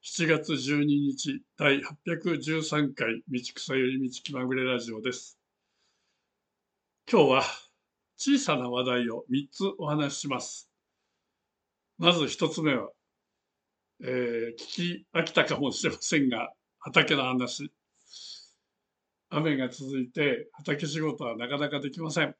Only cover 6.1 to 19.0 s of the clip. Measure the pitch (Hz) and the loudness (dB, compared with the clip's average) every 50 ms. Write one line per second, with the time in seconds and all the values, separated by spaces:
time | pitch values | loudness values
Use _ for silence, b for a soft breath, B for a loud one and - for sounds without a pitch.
6.1 | _ _ _ _ _ _ _ _ _ _ _ _ _ _ _ _ _ _ _ - | _ _ _ _ _ _ _ _ _ _ _ _ _ _ _ _ _ _ _ 4
7.1 | - 208 151 135 127 135 135 B B B B B _ _ _ _ _ _ _ _ | 6 6 8 8 6 4 2 B B B B B _ _ _ _ _ _ _ _
8.1 | _ _ - 269 285 269 - - 156 131 127 123 123 123 127 127 123 123 120 117 | _ _ 2 4 4 4 4 2 0 0 0 -2 0 0 0 2 2 2 2 0
9.1 | 113 120 - - 123 139 143 - - - 190 196 190 - 170 147 151 151 147 139 | -2 -6 -4 -2 -2 -2 -2 -4 -6 -4 -2 -2 -2 -4 -4 -2 0 0 0 -2
10.1 | 139 - - 147 135 123 - - - - - _ _ _ _ _ _ _ _ _ | -4 -6 -4 -4 -4 -4 -4 -8 -12 -14 -18 _ _ _ _ _ _ _ _ _
11.1 | _ _ _ _ _ _ _ _ _ _ _ _ _ _ _ _ _ - 165 170 | _ _ _ _ _ _ _ _ _ _ _ _ _ _ _ _ _ 2 4 4
12.1 | 175 170 151 127 - - 175 156 - - 160 151 135 117 101 - - _ _ _ | 4 4 2 0 0 0 0 0 0 0 2 2 2 2 -2 -6 -12 _ _ _
13.1 | _ _ _ _ _ _ _ _ _ _ _ _ _ _ _ _ _ _ - 127 | _ _ _ _ _ _ _ _ _ _ _ _ _ _ _ _ _ _ -6 -4
14.1 | 127 127 123 120 117 117 113 117 117 - - - - - 175 175 175 - - _ | -2 -2 -2 -2 -2 -2 -4 -4 -8 -12 -14 -10 -6 -4 -2 -2 -4 -6 -10 _
15.1 | - 165 165 151 - - 151 - 156 - 143 131 107 - - 143 123 - - - | 0 0 0 2 2 2 2 2 2 0 0 -2 -2 -2 -2 -2 -4 -4 -4 0
16.1 | - 151 139 131 120 113 123 - - _ _ _ _ _ - 151 127 170 147 - | 2 2 2 2 0 -2 -4 -6 -8 _ _ _ _ _ -16 2 4 4 6 6
17.1 | 156 139 131 131 127 127 127 - - - 143 - _ _ _ _ _ B B B | 4 2 2 0 0 0 -2 -2 -4 -8 -10 -12 _ _ _ _ _ B B B
18.1 | B B B B B B B B B B _ _ _ _ _ _ _ _ | B B B B B B B B B B _ _ _ _ _ _ _ _